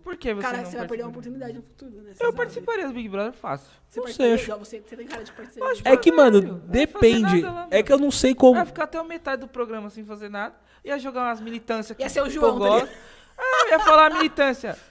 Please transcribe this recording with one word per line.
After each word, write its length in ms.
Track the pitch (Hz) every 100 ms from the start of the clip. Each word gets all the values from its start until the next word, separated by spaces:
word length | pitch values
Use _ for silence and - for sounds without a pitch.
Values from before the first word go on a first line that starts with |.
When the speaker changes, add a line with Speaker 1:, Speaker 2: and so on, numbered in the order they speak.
Speaker 1:
por 120 | 359 349
que 160 | 254
você 80 | 208
Speaker 2:
Cara, 160 | 247 240
Speaker 1:
não 60 | 180
Speaker 2:
você 100 | 240
vai 100 | 233
perder 160 | 233
uma 60 | 233
Speaker 1:
participaria? 360 | 240 240 269 247
Speaker 2:
oportunidade 40 |
no 80 | 226
futuro, 400 | - _ 269 208
né? 100 | 294
Você 80 | -
Speaker 1:
Eu 40 | 480
Speaker 2:
sabe. 100 | 466
Speaker 1:
participaria 500 | 466 466 466 440 294
do 60 |
Big 160 | 240 220
Brother 240 | 196 214
fácil. 380 | 254 180 139 - _ _
Speaker 2:
Você 100 | 453
Speaker 3:
Não 40 |
Speaker 2:
participaria? 320 | 494 453 247 233
Speaker 3:
sei, 60 |
acho 60 | -
Speaker 2:
Não, 60 | 208
você, 240 | 202 220 -
você 100 | 240
tem 100 | 240
cara 180 | 233
de 80 | 214
participar. 320 | - 440 - 523
Speaker 1:
Lógico 220 | 480 -
Speaker 3:
É 80 | 262
que, 160 | 339
mano, 280 | 330 269 208
Speaker 1:
Não 60 | 185
vai 80 | 180
fazer 120 | -
Speaker 3:
depende. 680 | 220 302 403 226 233 202 180
Speaker 1:
nada 120 | 165
lá, 160 | - -
Speaker 3:
É 120 | 190
que 80 | 214
Speaker 1:
mano. 120 | 277
Speaker 3:
eu 20 |
não 60 | 285
sei 220 | - 254
como 200 | 254 254
Speaker 1:
Vai 120 | 240 247
ficar 180 | -
até 160 | 311 330
o 40 |
metade 360 | 330 330 311 262
do 80 | 277
programa 400 | 254 233 220 208
sem 140 | 208
fazer 240 | 208 208 208
nada. 260 | 202 214 _ _ _
Ia 140 | - 277
jogar 240 | 262 247 247
umas 120 | 226
militâncias 580 | 226 226 226 220 220 226
Speaker 2:
Ia 60 | 269
Speaker 1:
que 60 |
Speaker 2:
ser 80 | 294
o 60 | 277
Speaker 1:
eu 40 |
Speaker 2:
João, 280 | 302 226 -
tá 60 | 202
ligado? 140 | 220
Speaker 1:
gosto. 140 | 269 - - - _ -
É, 260 | 508 508
eu 60 | 440
ia 100 | 320
falar 320 | 427 311 311
militância. 640 | 359 320 - 277 247 214 - -